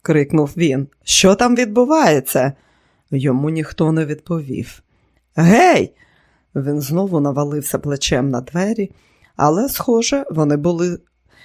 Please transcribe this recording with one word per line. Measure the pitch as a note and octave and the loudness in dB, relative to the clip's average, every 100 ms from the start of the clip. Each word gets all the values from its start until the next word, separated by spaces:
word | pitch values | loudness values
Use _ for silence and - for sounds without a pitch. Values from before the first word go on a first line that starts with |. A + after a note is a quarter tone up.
крикнув | - D3+ C#3+ D#3+ D3 E3 | 0 0 2 0 0 0
він. | E3 C3 C#3 _ | -2 -2 -6 _
"Що | - - F#3+ | -4 2 4
там | G3+ B3 B3 | 4 2 2
відбувається?" | A#3+ G#3+ B3 D#4+ B3+ D3+ B2+ D3 C3 C#3+ _ _ _ _ _ | 0 0 2 2 4 2 0 -2 -2 -4 _ _ _ _ _
Йому | C#3+ C3+ B2+ D3 | -4 -2 0 -2
ніхто | D#3+ D3+ - D#3+ | -4 -6 -2 0
не | D#3+ | 0
відповів. | D#3 D3+ - E3+ C#3 C3 - - _ _ _ _ _ - | -2 -6 -6 -8 -6 -8 -10 -14 _ _ _ _ _ 2
"Гей!" | E3 A3+ F4+ B3 F#2+ _ _ _ _ _ _ | 6 6 6 4 0 _ _ _ _ _ _
Він | - C3+ D3 | -8 -4 -4
знову | C#3 E3 G3 E3+ | -4 -2 -2 0
навалився | C#3+ C#3 D3 D3+ C#3 - | -2 -2 -4 -4 -6 -6
плечем | D3 C#3+ - C#3+ C#3 | -4 -6 -2 -2 -2
на | B2 | -4
двері, | C3 E3+ G3 A3+ G3 _ _ _ _ - | -6 -4 -4 -4 -8 _ _ _ _ -2
але, | D3 E3 C4+ | 0 0 -2
схоже, | - - A3+ A#3 C#4 C#4 | -4 -2 0 0 -4 -4
вони | D#3 D3+ D3 | -2 0 0
були | D#3 E3+ F3+ F3 _ _ _ _ | -2 -2 -4 -6 _ _ _ _